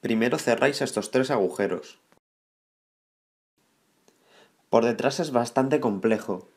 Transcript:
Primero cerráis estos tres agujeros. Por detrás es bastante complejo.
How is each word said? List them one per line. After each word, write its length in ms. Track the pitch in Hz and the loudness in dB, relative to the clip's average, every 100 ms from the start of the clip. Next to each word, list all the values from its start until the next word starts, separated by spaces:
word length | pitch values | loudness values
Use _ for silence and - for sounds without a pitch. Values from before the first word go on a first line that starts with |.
Primero 360 | - 113 117 156 | 0 0 2 0
cerráis 420 | - 117 139 - | 0 2 2 0
estos 300 | 131 - 101 | -4 -4 -2
tres 180 | 127 131 | 0 0
agujeros. 680 | 131 92 - 101 - - - _ _ _ _ _ _ _ _ _ _ _ _ _ _ _ _ _ _ _ _ _ _ _ - - _ _ | 2 0 0 -2 -2 -8 -20 _ _ _ _ _ _ _ _ _ _ _ _ _ _ _ _ _ _ _ _ _ _ _ -20 -20 _ _
Por 140 | - | 2
detrás 360 | 117 113 135 139 | 4 2 -2 -2
es 120 | 160 | -2
bastante 480 | 123 117 - 135 147 | 0 0 0 2 2
complejo. 720 | 123 98 104 107 - 92 - | 0 -4 -2 -4 -2 -10 -10